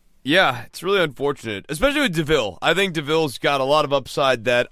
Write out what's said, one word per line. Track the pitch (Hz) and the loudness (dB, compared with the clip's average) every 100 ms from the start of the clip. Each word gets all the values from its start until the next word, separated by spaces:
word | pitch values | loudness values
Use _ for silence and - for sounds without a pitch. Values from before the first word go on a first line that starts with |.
| _ _ | _ _
Yeah, | 127 170 175 120 113 | 0 4 4 0 -8
it's | - | -10
really | 170 202 | -2 0
unfortunate, | 160 120 139 143 113 98 - | 0 -2 -4 -4 -6 -8 -8
especially | 151 269 285 | 0 0 2
with | 262 | 0
Deville. | 165 147 151 104 87 | -2 0 0 0 -2
I | 147 | 0
think | 170 196 | 2 0
Deville's | 160 143 160 156 - | -2 -2 0 0 -2
got | 156 139 | -2 0
a | |
lot | 135 151 147 | 2 2 2
of | |
upside | 139 123 - 135 127 | -2 -2 -2 0 0
that | 110 120 123 | 2 0 0